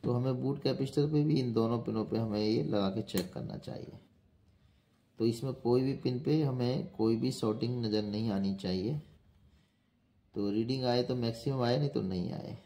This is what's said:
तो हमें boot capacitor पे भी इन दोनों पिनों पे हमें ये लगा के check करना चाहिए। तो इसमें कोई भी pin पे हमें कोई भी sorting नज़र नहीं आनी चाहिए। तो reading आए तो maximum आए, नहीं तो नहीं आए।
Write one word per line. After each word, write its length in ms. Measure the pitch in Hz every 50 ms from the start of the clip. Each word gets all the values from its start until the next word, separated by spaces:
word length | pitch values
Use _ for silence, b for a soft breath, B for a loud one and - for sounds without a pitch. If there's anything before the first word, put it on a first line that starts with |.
| -
तो 80 | 127
हमें 280 | 123 123 127 135 127 123
boot 220 | 131 135 139 139
capacitor 440 | - 139 127 135 135 135 - 147 143
पे 160 | 147 156 147 147
भी 140 | 151 151 135
इन 120 | 127 120
दोनों 260 | 113 113 113 113 117 117
पिनों 240 | 113 - 110 110 107
पे 140 | - 113 110
हमें 220 | 117 110 104 104
ये 220 | 107 107 110 123 151
लगा 240 | 147 110 101 98 95
के 120 | 98 110
check 300 | 107 - - 95 - -
करना 240 | - 64 60 - - -
चाहिए। 400 | - - - - - - - - - _ _ _ _ _ _ _ _ _ b b b b b b b b b b b _ _ -
तो 80 | 113
इसमें 260 | 117 113 - - 135 123
कोई 280 | - - 113 123 127
भी 100 | 131 135 139
pin 220 | 135 - 127 127 123
पे 220 | - 135 151 156
हमें 480 | 151 139 127 127 120 123 131 - - -
कोई 260 | - - 110 113 113
भी 140 | 113 123 131
sorting 520 | 127 - - 110 107 110 120 120 123 123 117
नज़र 180 | 110 104 107 107
नहीं 260 | 104 101 107 113 113
आनी 240 | 101 98 98 98 98
चाहिए। 460 | 95 - 92 92 92 92 113 151 151 - - - - _ _ _ _ _ b b b b b b b b b b _ _ _ _ _ _ _ _
तो 160 | 107 101 101
reading 340 | 101 107 113 117 131 131 127
आए 180 | 123 120 123
तो 120 | 123 - 131
maximum 460 | 123 117 117 117 - - 143 135 131
आए, 160 | 120 117 123 143
नहीं 100 | 147 139
तो 140 | - -
नहीं 300 | - 92 92 90 90 85
आए। 240 | - - - - 113 - -